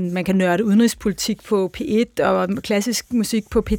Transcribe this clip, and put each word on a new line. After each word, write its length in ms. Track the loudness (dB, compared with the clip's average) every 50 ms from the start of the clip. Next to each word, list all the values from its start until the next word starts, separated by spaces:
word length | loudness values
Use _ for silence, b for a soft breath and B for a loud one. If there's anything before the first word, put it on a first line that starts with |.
| -4 -4 -4
man 100 | -2 -2
kan 120 | 0 2
nørde 300 | 2 2 2 2 0 2
udenrigspolitik 800 | 4 4 4 4 4 2 -2 -4 -4 -4 -4 -4 -6 -6 -6 -4
på 260 | -2 0 0 0 -2 -4
P 40 | -6
et, 380 | -4 -2 0 0 0 -2 _ -2
og 300 | 0 2 2 2 0 -2 -4 -4 -2
klassisk 500 | -2 -2 0 0 -2 -4 -4 -4 -2 -2
musik 360 | -2 0 0 -2 -4 -4 -2
på 120 | -2 -2
P 80 | 0 0 -2